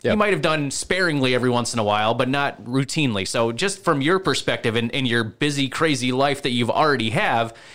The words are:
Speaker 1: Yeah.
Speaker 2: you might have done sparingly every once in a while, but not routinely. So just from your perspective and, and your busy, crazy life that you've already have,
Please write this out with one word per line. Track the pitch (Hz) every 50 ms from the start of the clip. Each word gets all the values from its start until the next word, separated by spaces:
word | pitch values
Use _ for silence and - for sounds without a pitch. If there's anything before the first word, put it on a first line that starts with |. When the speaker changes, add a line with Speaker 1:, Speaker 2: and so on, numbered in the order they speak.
| -
Speaker 1:
Yeah. | 120
Speaker 2:
you | 107 214
might | 208 208
have | 190 160
done | 143 165 156 151 147 139
sparingly | - - - - 185 180 190 170 151 143 131 127 127
every | 123 120 127
once | 120 120 117 - -
in | 120
a | 107
while, | 104 104 104 107 110 117
but | 120 131 127
not | 135 143 143 135 - - 101
routinely. | 113 123 135 139 127 - 160 151 131 110 98 95 -
So | - 123 117 117
just | 117 117 180 202 190 - -
from | 175 160 143
your | 135 151 185 190
perspective | 190 156 135 - - - 123 117 - 120 107 120
and, | 117 117 -
and | 139 131 120
your | 113 117 113
busy, | 107 - - 143 147 147 139 139 127
crazy | - - 156 165 143 123 123 127 127
life | 127 139 143 139 139 -
that | 143
you've | 123 120 120 113
already | - - 151 156 143 123 113 113
have, | 107 165 214 185 131 117 117 113 - - - - -